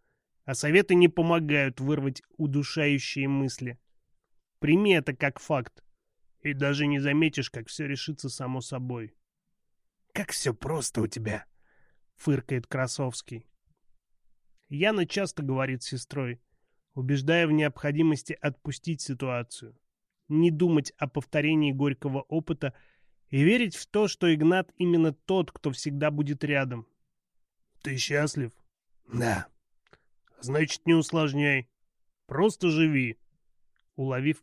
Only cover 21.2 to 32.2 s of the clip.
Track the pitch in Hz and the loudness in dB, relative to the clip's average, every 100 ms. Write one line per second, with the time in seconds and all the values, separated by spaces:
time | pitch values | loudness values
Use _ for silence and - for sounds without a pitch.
21.2 | - 151 151 156 147 135 143 131 143 135 | -2 0 2 2 2 0 -2 -2 -6 -6
22.2 | - 160 160 156 135 - _ _ _ _ | -4 -4 -4 -4 -6 -8 _ _ _ _
23.2 | - 135 160 247 208 - - 208 208 - | -4 2 4 4 0 -6 -4 0 0 2
24.2 | 175 151 160 185 - - 175 170 160 143 | 2 4 4 4 0 -2 2 4 2 0
25.2 | - 190 156 - 147 123 147 143 151 147 | -2 0 -2 -6 -8 -6 -6 -2 -2 -2
26.2 | 143 143 147 139 131 120 - _ _ _ | -4 -4 -2 0 -2 -6 -12 _ _ _
27.2 | _ _ _ _ _ _ 139 131 - 143 | _ _ _ _ _ _ -8 -4 -2 0
28.2 | 151 147 120 _ _ _ _ _ - 123 | 0 -2 -6 _ _ _ _ _ -8 -2
29.2 | 117 98 - _ _ _ _ _ _ _ | 0 0 -4 _ _ _ _ _ _ _
30.2 | _ - 127 147 156 - 165 165 - 165 | _ -14 -4 0 0 -2 4 4 4 0
31.2 | 151 143 147 139 - _ _ _ _ _ | 0 2 2 0 -4 _ _ _ _ _